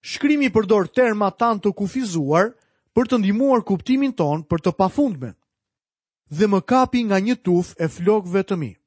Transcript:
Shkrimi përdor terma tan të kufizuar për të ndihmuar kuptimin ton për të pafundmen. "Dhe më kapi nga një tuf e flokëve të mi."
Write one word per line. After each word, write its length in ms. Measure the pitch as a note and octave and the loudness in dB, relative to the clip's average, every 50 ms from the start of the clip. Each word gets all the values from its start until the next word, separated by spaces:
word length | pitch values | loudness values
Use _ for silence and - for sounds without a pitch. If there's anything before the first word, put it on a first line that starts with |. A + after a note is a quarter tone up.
Shkrimi 480 | _ - - - - C#4+ D4+ D4 C#4 B3 | _ -12 -8 -2 0 0 2 2 0 2
përdor 400 | F3+ A3 G#3+ F#3 A3 G#3 F3+ D#3+ | 2 0 2 2 2 2 2 0
terma 400 | _ B3 B3+ A#3 G#3+ G#3 G#3 F#3+ | _ 2 2 2 2 0 -2 -2
tan 300 | - _ A#3 A#3 A3+ G3+ | 0 _ 0 0 0 0
të 120 | - G#3 F#3+ | -2 -4 -2
kufizuar 760 | - G3+ F#3 - C4 B3+ G3+ E3+ E3 C#3+ C3+ D3+ E3+ G3 A3+ - _ _ _ _ _ _ _ _ | -2 -6 -4 -4 -6 -6 -4 -4 -4 -2 2 2 2 2 2 -2 _ _ _ _ _ _ _ _
për 140 | A3+ B3+ A#3+ | -2 0 2
të 100 | B3+ A#3 | 0 0
ndihmuar 400 | G3 F#3+ G3+ A3+ C4+ C#4 C4 A#3 | 2 0 0 2 2 2 2 0
kuptimin 520 | - - G3 E3+ - - C4 C4+ C#4 C4+ - | 0 -2 -4 -4 0 -2 0 0 0 -2 -2
ton 280 | - E3 C#3+ D3 D#3+ | -2 -2 -2 -2 -4
për 180 | D#3+ _ F3 D#3+ | -2 _ -4 -2
të 100 | - F#3 E3 | -2 -4 0
pafundmen. 600 | - F#3+ F#3 - - D4 C4 F#3+ C3 B2+ A2+ F#2+ _ _ _ _ _ _ _ _ _ _ _ _ _ _ _ _ _ _ _ | 0 -2 0 2 0 -2 -2 -2 -8 -10 -12 -14 _ _ _ _ _ _ _ _ _ _ _ _ _ _ _ _ _ _ _
"Dhe 160 | D3 D#3 G#3+ | -2 0 0
më 180 | G#3 G3 F#3+ - | 2 2 0 0
kapi 380 | - B3 C4 B3+ B3 - A#3+ A#3 | 2 2 2 2 2 0 -2 0
nga 160 | G#3 G3 F#3+ | 2 0 0
një 160 | G3 A#3 B3 - _ | 0 0 -2 -2 _
tuf 300 | F3+ F3 F3 F3+ - - | 0 2 2 0 -2 -6
e 100 | - E3+ | -4 -4
flokëve 560 | D#3 - - F3 F#3+ G#3+ G#3+ F#3 F3 F3 G3 F#3+ | -4 -4 -2 0 2 2 2 0 -2 -2 -4 -2
të 140 | - G3+ | -2 -4
mi." 200 | F3 D3 A2 F2+ _ _ | -6 -6 -8 -10 _ _